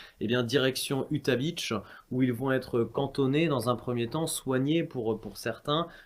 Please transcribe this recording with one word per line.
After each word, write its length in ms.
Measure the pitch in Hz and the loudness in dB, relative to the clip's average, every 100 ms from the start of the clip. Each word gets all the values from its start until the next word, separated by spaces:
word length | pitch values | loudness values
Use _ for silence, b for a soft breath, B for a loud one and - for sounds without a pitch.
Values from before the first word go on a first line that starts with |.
| B B | B B
eh 80 | 104 | 0
bien, 160 | 123 | 2
direction 640 | 120 135 131 131 - 135 - | 2 2 2 0 -2 -2 0
Utah 260 | 151 - 127 | 0 2 2
Beach, 380 | 151 170 - 107 B B B | 0 -4 -4 -4 B B B
où 100 | 127 | 2
ils 100 | 127 | 2
vont 200 | 117 135 | 2 0
être 320 | 131 - 123 | 0 0 0
cantonnés 640 | 113 139 139 - 135 147 165 | 0 0 -2 0 2 4 2
dans 200 | 135 113 | 2 0
un 80 | 117 | 0
premier 320 | - 120 117 | -2 -2 -2
temps, 200 | 156 160 | -2 -2
soignés 560 | - 135 127 139 165 | -2 0 2 4 2
pour, 360 | 165 131 113 107 | 0 -2 -2 -2
pour 180 | - - | -4 -8
certains. 500 | 120 - - 151 170 B | -6 -4 0 0 -2 B